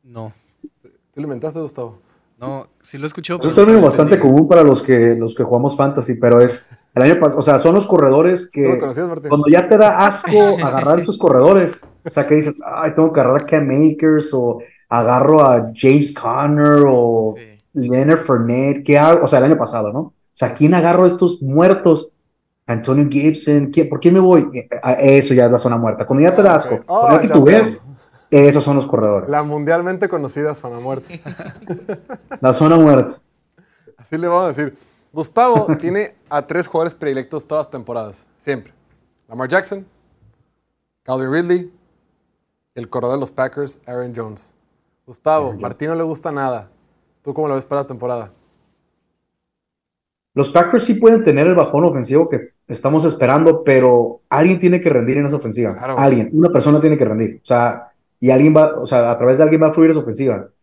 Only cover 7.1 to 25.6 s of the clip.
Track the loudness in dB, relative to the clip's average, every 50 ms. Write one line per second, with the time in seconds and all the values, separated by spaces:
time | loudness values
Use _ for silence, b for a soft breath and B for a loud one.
7.1 | 4 4 2 0 0 0 0 2 2 4 4 2 2 2 0 2 0 2 2 4
8.1 | 4 4 2 2 0 -2 -6 -10 _ -2 0 0 0 -2 -4 -6 -6 -8 -8 -8
9.1 | -8 -10 -4 -2 -2 0 2 4 2 2 4 2 4 4 4 4 4 4 0 0
10.1 | 0 -2 -6 0 2 4 4 4 2 0 -2 -4 -4 -2 0 0 0 0 0 -4
11.1 | -6 0 0 2 4 4 4 6 4 4 2 0 -4 -10 -18 -20 _ _ _ -8
12.1 | -6 -6 -2 0 0 0 0 -2 -8 -10 -14 -12 -10 -6 -6 -4 0 0 0 0
13.1 | 2 0 0 2 0 0 -2 -2 -2 -2 -2 -2 0 2 2 2 0 0 0 0
14.1 | 0 0 -2 -2 -4 -4 -2 -4 -6 -6 B B B B B B -2 -2 0 2
15.1 | 2 2 4 4 4 4 4 4 4 2 0 -4 -8 -2 2 2 4 4 2 -2
16.1 | -6 -8 -8 -6 -4 -4 -2 -2 0 2 2 4 4 4 4 4 4 2 2 0
17.1 | 0 0 -2 -4 -6 -10 -18 -20 -20 _ _ _ _ -6 -4 -2 -2 0 0 0
18.1 | -2 -2 -2 -2 -2 -2 0 -2 -2 -2 -2 -4 -4 -6 -2 0 2 4 4 4
19.1 | 4 2 2 2 2 2 4 2 2 0 -2 -6 -6 -6 -6 -6 -6 -8 -10 -12
20.1 | _ _ _ _ _ -8 -8 -8 -2 0 0 2 2 2 2 2 2 4 2 2
21.1 | 2 0 -2 -2 -2 -4 -8 -4 0 2 2 2 2 2 2 0 0 0 -2 -14
22.1 | _ _ _ _ _ _ _ _ _ _ _ -8 -8 -6 -4 -2 0 0 0 0
23.1 | -2 0 0 0 -2 -2 -2 0 0 0 0 -2 -2 -2 -2 -2 -4 0 2 2
24.1 | 4 4 4 4 4 4 2 0 -8 -12 -12 _ -14 -8 -4 -4 -2 2 4 4
25.1 | 4 4 4 4 2 2 4 4 2 0